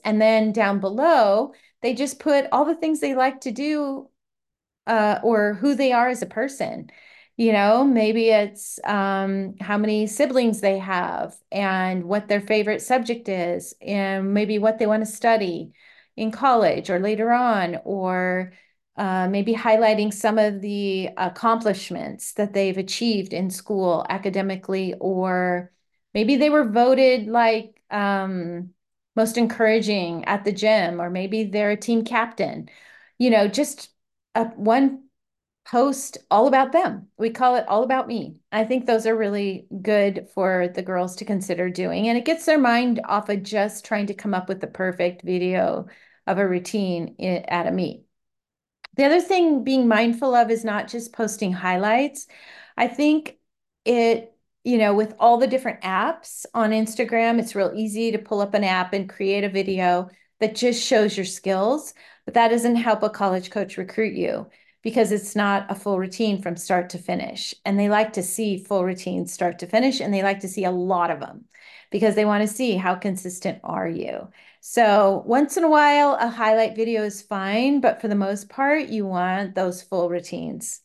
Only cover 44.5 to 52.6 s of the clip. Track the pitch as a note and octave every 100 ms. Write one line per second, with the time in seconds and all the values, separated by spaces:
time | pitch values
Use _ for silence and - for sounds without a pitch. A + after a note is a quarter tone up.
44.5 | F#3+ - - F#3 F3+ F3+ F3+ F3 F3+ F3+
45.5 | F#3 F#3+ - F#3 - _ _ - F#3+ G3
46.5 | F3+ F3+ A3 F#3+ F3 E3 - F#3 F3 -
47.5 | F3 E3+ F3+ E3+ - _ _ _ _ _
48.5 | _ _ _ - - C#4 E4+ F4 F#4+ E4
49.5 | C#4 A3 C4+ A#3+ G#3+ A#3 A#3 C4+ A#3+ A3+
50.5 | A3+ A3 G#3 - A#3 A#3 - A3 G#3+ G3
51.5 | F3+ F#3 F#3 G3+ A#3 C#4+ - - - -
52.5 | -